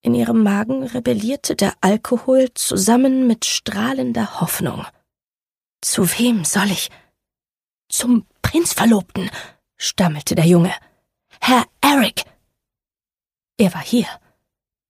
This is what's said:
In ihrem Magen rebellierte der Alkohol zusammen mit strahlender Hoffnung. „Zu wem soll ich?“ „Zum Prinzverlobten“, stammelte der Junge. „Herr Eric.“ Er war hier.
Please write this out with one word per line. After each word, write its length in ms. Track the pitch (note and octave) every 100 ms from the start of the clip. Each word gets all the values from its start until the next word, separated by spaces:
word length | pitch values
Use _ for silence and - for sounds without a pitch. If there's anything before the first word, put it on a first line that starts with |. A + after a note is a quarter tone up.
In 120 | A#3+
ihrem 280 | A#3+ A#3 A3+
Magen 420 | G#3 G3+ G#3+ C4
rebellierte 720 | C4 A#3+ A#3+ A3+ G#3+ C#4 - -
der 180 | G3 -
Alkohol 720 | F#3+ G#3+ - A#3 - C4 B3+
zusammen 720 | - - - F#3+ A#3+ C4+ C4 B3+
mit 180 | A3+
strahlender 960 | - - - G3 A#3 C4+ B3+ A#3 G#3 -
Hoffnung. 460 | E3 - E3 G#2+ G#2+ _ _ _ _ _ _ _ _ _
„Zu 260 | - - F3+ -
wem 260 | A#3+ A3+
soll 260 | D#3 G3+ G3+
ich?“ 200 | E3+ - - _ _ _ _ _ _ _ _ _
„Zum 360 | - A#3+ A#3+ - _
Prinzverlobten“, 920 | - E4 E4+ - A3 G#3+ - - F#3 - - _ _ _
stammelte 580 | - - F3+ D3+ -
der 120 | - E3
Junge. 260 | F3 F3 - _ _ _ _ _ _
„Herr 240 | A#3 B3 - _
Eric.“ 420 | C#4 C#4+ G#3 - - _ _ _ _ _ _ _ _ _ _ _ _ -
Er 160 | G3
war 80 | E3+
hier. 240 | - A#3+ F3+ - _ _ _ _ _ _ _